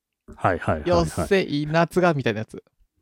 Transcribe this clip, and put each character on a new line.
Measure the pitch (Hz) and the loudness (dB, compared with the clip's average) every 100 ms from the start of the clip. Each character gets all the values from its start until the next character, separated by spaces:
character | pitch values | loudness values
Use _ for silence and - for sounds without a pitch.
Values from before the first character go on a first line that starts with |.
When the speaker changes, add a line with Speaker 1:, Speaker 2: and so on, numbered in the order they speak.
| _ _ - | _ _ -20
Speaker 1:
は | - 101 | -2 0
い | 92 | 0
は | - | -2
い | |
は | 80 | -2
い | |
は | 170 | 2
い。 | |
Speaker 2:
「よ | 175 | 2
せ | 160 - 165 196 | 0 -2 0 0
い、 | - 147 151 | 0 -4 0
夏 | 165 170 180 | 0 2 2
が」 | 175 | 2
み | 147 | 2
た | 117 | -2
い | |
な | 107 | -4
や | |
つ。 | 110 - _ _ _ _ | -8 -14 _ _ _ _